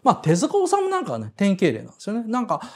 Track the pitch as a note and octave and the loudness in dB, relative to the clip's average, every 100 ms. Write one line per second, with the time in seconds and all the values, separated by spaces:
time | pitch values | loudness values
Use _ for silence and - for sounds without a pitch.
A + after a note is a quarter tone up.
0 | C#4 F#3+ D#3 E3+ C#4 G4+ F4+ G4+ F#4+ F#4+ | 2 2 2 2 2 2 2 2 0 -2
1 | A#3 A#2 G#2+ - G3+ F#3 F3+ A2 A#2+ - | -4 -6 -6 -2 0 2 2 0 -6 -14
2 | - A3 A3+ B3 A#3 D3+ A#3+ | -8 -6 -4 -4 -2 -4 -6